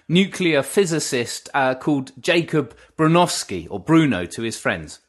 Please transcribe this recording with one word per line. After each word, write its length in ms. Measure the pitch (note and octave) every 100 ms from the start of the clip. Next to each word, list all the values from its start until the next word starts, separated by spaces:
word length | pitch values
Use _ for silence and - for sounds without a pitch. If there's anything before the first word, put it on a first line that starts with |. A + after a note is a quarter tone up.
| -
nuclear 540 | E3 F#3+ - F3 D3
physicist, 880 | C3 - F#3+ D#3+ - B2+ A2+ - -
uh, 200 | C#3+ C3
called 380 | C3 - C#3+ C3 -
Jacob 540 | C#3+ F3 D#3+ D#3 - - _ -
Bronowski, 680 | D#3 E3+ F3 - - F#2 D#2
or 100 | G2
Bruno 460 | F#2+ D#3+ D3+ F#2 F2
to 160 | -
his 160 | A2+ A2
friends. 400 | C3 F#2+ D2+ -